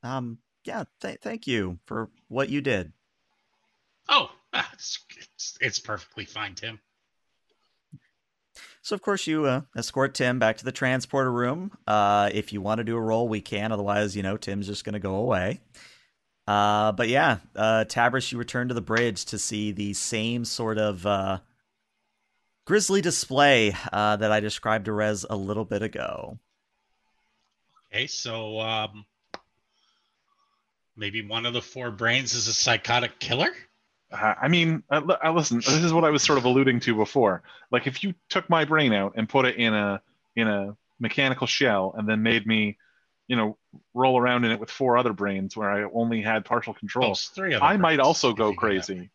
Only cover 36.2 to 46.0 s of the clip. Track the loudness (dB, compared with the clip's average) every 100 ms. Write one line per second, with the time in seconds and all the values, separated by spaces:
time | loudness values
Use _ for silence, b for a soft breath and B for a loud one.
36.2 | 4 4 4 4 4 2 0 0 2 4
37.2 | 2 2 B B B -2 0 -4 -6 -6
38.2 | _ -4 2 2 4 4 4 4 0 -2
39.2 | 0 4 2 2 2 2 0 -2 _ _
40.2 | _ -2 0 0 -4 -10 _ _ -6 0
41.2 | 0 0 -2 2 2 2 0 -2 -2 0
42.2 | 2 2 2 0 0 -4 _ _ _ _
43.2 | _ 0 0 -4 _ -20 _ 0 4 4
44.2 | 4 2 2 0 -4 -2 2 4 4 0
45.2 | -2 -2 -4 -4 -2 0 -2 0